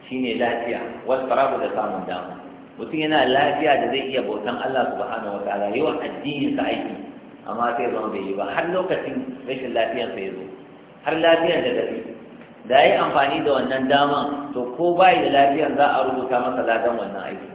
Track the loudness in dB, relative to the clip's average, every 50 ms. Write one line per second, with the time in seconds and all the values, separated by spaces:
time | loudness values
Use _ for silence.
0 | -14 -8 -6 -4 -2 -2 0 0 0 0 0 -2 -4 -4 -6 -6 -6 -8 -10 -10
1 | -2 -2 0 0 0 0 2 2 2 2 0 -2 -4 -2 -2 -2 -4 -2 -4 -6
2 | -6 -6 -6 -8 -8 -10 -12 -14 -16 -18 -18 -18 -20 -20 -12 -12 -10 -6 -4 -2
3 | 0 2 4 4 4 4 4 4 4 2 2 2 4 4 4 4 2 0 0 -2
4 | -2 -2 -2 -2 -2 -2 -4 -4 -4 -4 -4 -4 -4 -2 0 0 0 0 -2 -4
5 | -6 -4 -6 -6 -6 -6 -6 -4 -4 -4 -2 -2 -2 -2 0 0 0 0 0 -2
6 | -6 -6 -8 -8 -8 -6 -4 -2 0 0 0 0 0 -2 -2 -4 -4 -8 -8 -10
7 | -12 -14 -16 -18 -18 -20 -20 -16 -12 -10 -4 -2 0 0 0 0 -2 -2 -2 -2
8 | -4 -4 -6 -6 -6 -6 -4 -4 -4 -2 -2 -2 -2 0 -2 -2 0 0 -2 -2
9 | -2 -6 -6 -6 -6 -8 -10 -12 -8 -8 -8 -6 -6 -4 0 0 0 0 0 -4
10 | -4 -4 -6 -6 -8 -8 -8 -10 -12 -14 -14 -18 -20 -20 -20 -20 -20 -20 -20 -8
11 | -4 -4 -2 2 6 6 6 6 4 2 2 2 0 0 0 0 -2 -2 -4 -8
12 | -8 -10 -14 -14 -16 -20 -20 -20 -20 -20 -20 -18 -4 4 6 6 6 6 6 4
13 | 2 2 4 2 2 2 2 0 2 2 2 2 2 0 -2 -2 2 4 4 4
14 | 4 4 2 0 0 -2 -4 -6 -8 -6 -6 -4 -4 -4 -4 0 2 2 6 8
15 | 8 8 8 6 4 4 6 6 6 6 6 2 0 0 4 4 4 4 4 2
16 | 2 0 0 -2 -2 0 0 0 0 0 -2 -2 0 2 2 2 2 0 0 0
17 | -4 -6 -8 -8 -8 -8 -10 -10 -12 -14